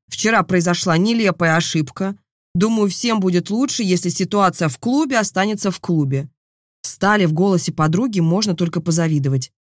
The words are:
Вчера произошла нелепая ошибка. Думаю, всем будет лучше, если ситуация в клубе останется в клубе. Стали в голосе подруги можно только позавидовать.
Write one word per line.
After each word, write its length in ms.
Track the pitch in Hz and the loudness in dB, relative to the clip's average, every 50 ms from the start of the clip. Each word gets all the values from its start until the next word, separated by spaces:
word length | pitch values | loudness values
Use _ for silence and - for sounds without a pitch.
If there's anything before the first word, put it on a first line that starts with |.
| _ | _
Вчера 360 | _ - - - 214 226 208 175 | _ -8 -4 0 2 2 2 2
произошла 520 | - 185 180 165 180 170 160 - 180 160 | 2 0 2 2 2 0 0 0 0 2
нелепая 640 | 165 190 226 233 233 220 190 165 - 170 165 160 | 2 2 2 2 2 0 0 0 0 0 2 2
ошибка. 600 | 165 165 - - 160 151 127 - - - 196 202 - _ _ _ _ _ _ - | 2 0 0 -2 -4 -4 -4 -6 -6 -6 -6 -6 -10 _ _ _ _ _ _ -2
Думаю, 340 | 175 202 226 226 220 208 202 | 0 0 2 2 2 0 0
всем 300 | 175 - - 240 226 214 | 0 -2 -2 0 0 0
будет 300 | 185 185 175 180 - - | 2 2 0 0 0 -2
лучше, 340 | 202 233 277 269 - - 226 | -2 -2 -2 -2 -2 -2 0
если 240 | 185 180 175 - | 0 0 0 0
ситуация 640 | 180 160 - 190 170 208 202 196 180 - - - 151 | -2 -2 -2 -2 -2 2 2 2 2 2 0 -2 -4
в 100 | 123 - | -4 -4
клубе 400 | - 233 262 285 320 262 262 226 | -2 0 0 2 0 2 0 0
останется 520 | 208 - - 185 196 214 214 202 - 196 | -2 0 -2 -2 -2 0 -2 -2 -2 -4
в 100 | 170 - | -4 -4
клубе. 480 | - - 170 156 143 135 139 135 147 - _ _ _ _ _ _ _ _ _ _ - | -4 -2 0 0 0 0 -2 -4 -4 -8 _ _ _ _ _ _ _ _ _ _ -8
Стали 380 | - - - 190 196 208 208 185 | -8 -4 0 2 2 2 4 2
в 80 | 160 156 | 2 2
голосе 400 | 160 190 202 190 170 - - - | 2 2 2 2 0 0 -2 -2
подруги 480 | - 156 156 160 190 254 262 208 185 | 0 0 2 2 0 0 0 0 0
можно 340 | 165 160 170 202 214 208 170 | 2 2 2 0 0 -2 -2
только 260 | 156 180 170 - 175 | -2 -2 -2 -2 -4
позавидовать. 720 | 156 170 160 170 165 160 156 147 139 139 135 135 131 - _ _ _ _ | -2 0 0 0 2 0 0 0 0 0 0 -2 -4 -6 _ _ _ _